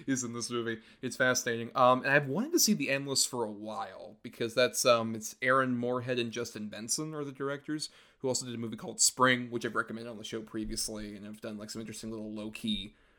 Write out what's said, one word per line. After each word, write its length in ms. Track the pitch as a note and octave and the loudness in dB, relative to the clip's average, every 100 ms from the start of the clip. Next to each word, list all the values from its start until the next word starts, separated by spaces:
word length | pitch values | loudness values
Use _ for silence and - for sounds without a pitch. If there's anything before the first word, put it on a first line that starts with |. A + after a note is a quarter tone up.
| D3+ | -2
is 160 | B2+ | -2
in 100 | B2 | -2
this 160 | A#2 A2+ | -6 -4
movie. 280 | A#2+ A#2 A2+ - - | -2 -2 -4 -10 -10
It's 160 | B2+ - | -8 2
fascinating. 540 | B2+ B2 B2 A#2 A#2 - | 4 4 0 -2 -2 6
Um, 280 | B2 B2+ | 6 6
and 80 | C#3 | 6
I've 140 | C#3+ C#3 | 4 4
wanted 260 | D3 C#4+ | 0 0
to 60 | F4 | 2
see 140 | - | 4
The 160 | G#3 C#3 | 4 2
Endless 360 | C#3 C#3 C3+ - | 0 0 0 0
for 180 | B2 | 0
a 80 | A2 | -4
while 640 | G#2 A2 G#2 F#2+ F2+ F2+ - | -4 -8 -8 -8 -10 -16 -14
because 320 | A#2+ - A#2 A#2+ | -14 -4 0 4
that's, 300 | B2 - C3 | 4 6 6
um, 280 | A#2 A2+ | 6 4
it's 220 | A2+ G#2+ - | -4 -8 -2
Aaron 340 | B2+ C3 C3 A#2+ | 4 4 4 2
Moorhead 420 | A#2+ B2+ B2 B2+ | 0 0 0 0
and 140 | A#2+ | 0
Justin 380 | A2+ A#2 A2+ G#2+ | -2 -6 -6 -8
Benson 440 | G2+ A#2 - D#3 | -8 -4 -4 -2
are 120 | D#3 C#3+ | -6 -8
the 80 | |
directors, 560 | C3+ C#3 C#3+ D3 D3+ - - - _ | -4 -4 -4 -6 -6 -8 -12 -20 _
who 100 | C3 | -2
also 160 | B2 B2+ | -2 -2
did 100 | A#2 | -6
a 20 | |
movie 200 | A#2 A2 | -6 -6
called 240 | - A2 | -8 2
Spring, 460 | - - B2+ B2 B2 | 2 6 6 6 0
which 140 | A#2 A#2+ | -4 -2
I've 100 | A2 | -2
recommended 340 | A2+ A2 A#2 | -2 -6 -10
on 80 | G#2+ | -10
the 60 | |
show 160 | G#2 A2+ | -8 -8
previously, 760 | G#2+ A2 G#2+ G#2+ - G#2+ G#2 G#2 | -6 -6 -4 -4 -4 -6 -10 -12
and 80 | G#2 | -14
have 160 | G#2+ | -12
done, 160 | A#2 G#2+ | -10 -10
like, 120 | A2 | -10
some 120 | A2+ | -10
interesting 280 | A2 G#2+ A2 | -10 -10 -10
little 220 | A2 G#2+ | -8 -8
low-key 640 | G#2+ G#2+ G#2+ A2 G#2 G2+ - _ | -8 -8 -6 -4 -4 -6 -16 _